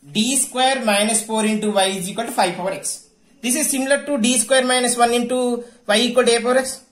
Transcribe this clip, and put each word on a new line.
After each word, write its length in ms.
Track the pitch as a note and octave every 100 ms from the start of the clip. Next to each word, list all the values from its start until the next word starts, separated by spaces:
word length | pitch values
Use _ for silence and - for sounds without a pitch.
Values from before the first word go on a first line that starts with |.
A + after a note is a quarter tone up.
| C#3+
D 260 | D3 A#3 C4+
square 460 | - B3 C4 C4
minus 400 | A3+ G3+ G#3+ A3+
four 220 | - A3 G#3+
into 260 | G#3+ G#3+
y 160 | G3+ F#3+
is 220 | F#3+ F3
equal 160 | G#3 A#3+
to 60 |
five 240 | B3+ F#3+ F3
power 160 | F#3
x. 380 | C#4+ - - - _ _ _
This 140 | A#3 C4+
is 140 | D4
similar 360 | C#4 C4 C#4+ -
to 120 | C#4+
D 200 | A3 B3+
square 280 | - C4 B3+
minus 300 | B3+ B3 A#3+
one 160 | A#3
into 500 | A#3+ A#3 B3+ B3 A#3 - - -
y 120 | G#3
equal 260 | A#3+ B3
to 140 | A#3 A#3
a 40 |
power 160 | A3 B3+
x. 240 | B3+ - _